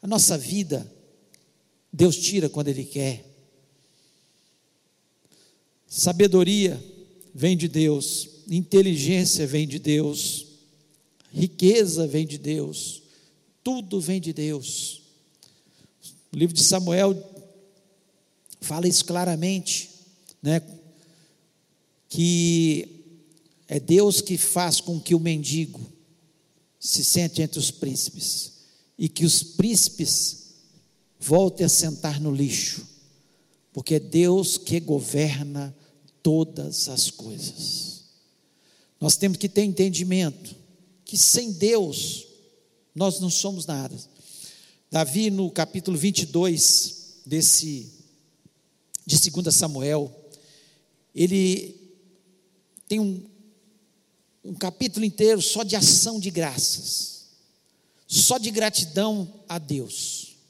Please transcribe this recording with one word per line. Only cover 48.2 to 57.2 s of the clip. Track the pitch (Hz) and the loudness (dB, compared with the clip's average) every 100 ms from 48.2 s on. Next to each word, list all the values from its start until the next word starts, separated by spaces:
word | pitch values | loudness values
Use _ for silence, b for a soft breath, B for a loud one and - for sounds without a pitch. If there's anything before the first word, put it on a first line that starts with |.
| _ _ _ _ _ _ _ - - | _ _ _ _ _ _ _ -14 0
de | 151 | 2
segunda | - 151 175 | 2 0 2
Samuel, | - 160 139 139 151 143 - - b b b b b b _ _ | 2 2 -2 -2 -2 -2 -10 -20 b b b b b b _ _
ele | - 175 196 185 185 - - - - _ _ _ _ _ _ _ - _ | 0 2 4 2 0 -6 -16 -20 -20 _ _ _ _ _ _ _ -20 _
tem | 214 | -2
um, | 208 185 - _ - _ _ _ _ _ _ _ _ _ 190 | -2 -4 -12 _ -20 _ _ _ _ _ _ _ _ _ -16
um | |
capítulo | 180 185 175 254 196 220 | -8 -8 -4 -6 -2 -4
inteiro | - 214 214 | 2 4 4
só | - 208 | 0 -2
de | 214 202 | -2 2
ação | 139 - 226 220 | 4 4 2 -2
de | 190 | -6
graças, | 170 160 131 151 - - - - - | -2 -4 -2 -4 -4 -6 -6 -8 -12